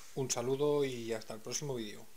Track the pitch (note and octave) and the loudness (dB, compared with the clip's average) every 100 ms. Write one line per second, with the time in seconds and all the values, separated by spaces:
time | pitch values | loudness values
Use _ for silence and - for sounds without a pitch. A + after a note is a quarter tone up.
0 | - - B2+ B2+ A#2+ C3+ D3 D3 C3+ B2 | -6 -2 0 2 2 4 6 6 4 0
1 | A2+ A2 - A2 B2 A#2+ D3 B2+ G#2 - | -2 -2 -4 -8 -4 -4 -2 -2 -4 -8
2 | - | -14